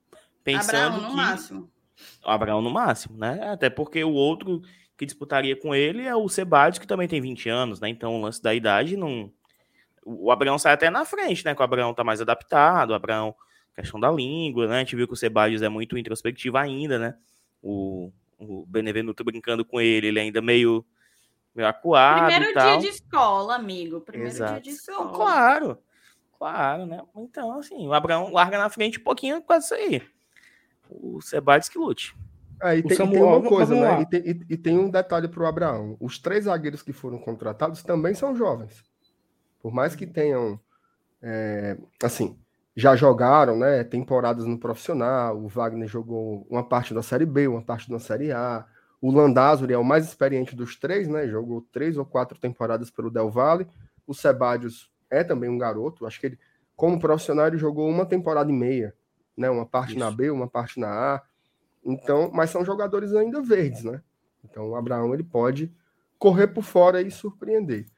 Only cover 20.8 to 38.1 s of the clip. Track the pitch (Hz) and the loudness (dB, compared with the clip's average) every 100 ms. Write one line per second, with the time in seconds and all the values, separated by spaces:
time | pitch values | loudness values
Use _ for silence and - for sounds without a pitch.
20.8 | - _ _ _ _ _ _ - 110 - | -4 _ _ _ _ _ _ -2 -2 0
21.8 | 170 151 135 160 170 339 427 240 131 214 | 4 6 8 8 6 4 2 4 6 6
22.8 | 381 403 - 302 233 196 202 247 214 185 | 2 -6 -4 2 4 2 0 -4 -6 -10
23.8 | 170 165 156 - 120 - 107 107 254 294 | -10 -12 -12 -10 -10 -6 -6 -6 -10 -16
24.8 | - 392 - - 415 330 240 294 294 123 | -12 -10 -6 -2 2 6 6 4 0 -8
25.8 | _ _ _ _ _ - 156 175 139 156 | _ _ _ _ _ -10 -6 -2 -2 -2
26.8 | 180 170 - 208 240 269 233 262 285 339 | -8 -14 -16 -20 -18 -12 -10 -10 -14 -10
27.8 | 151 147 165 165 185 170 180 202 208 226 | 0 0 2 0 0 2 2 2 -2 -2
28.8 | 214 226 - 254 269 311 320 339 - - | -4 -4 -4 -4 -2 -4 2 2 2 -4
29.8 | 415 147 - _ _ _ _ _ _ _ | -2 -4 -6 _ _ _ _ _ _ _
30.8 | - - - 120 - 151 131 143 - 339 | -20 -16 -14 -14 -6 -2 4 4 4 -4
31.8 | 320 131 - - - - - - 180 165 | -4 -4 -8 -16 -20 -20 -20 -6 0 2
32.8 | 165 - 196 196 202 - 226 196 214 240 | 2 2 4 6 8 6 6 4 6 4
33.8 | 233 170 160 175 170 170 - 165 170 170 | 4 2 2 -2 -2 -6 -6 -4 0 2
34.8 | 196 185 185 170 170 170 165 160 170 113 | 2 0 0 -2 -4 -4 -4 -2 -2 -4
35.8 | 107 110 120 - 175 202 208 170 151 147 | -8 -10 -12 -8 -4 -2 0 -2 -4 -8
36.8 | - 135 131 120 - 113 113 107 156 165 | -12 -12 -10 -10 -10 -8 -8 -4 -4 -4
37.8 | - 170 165 | -4 -2 -2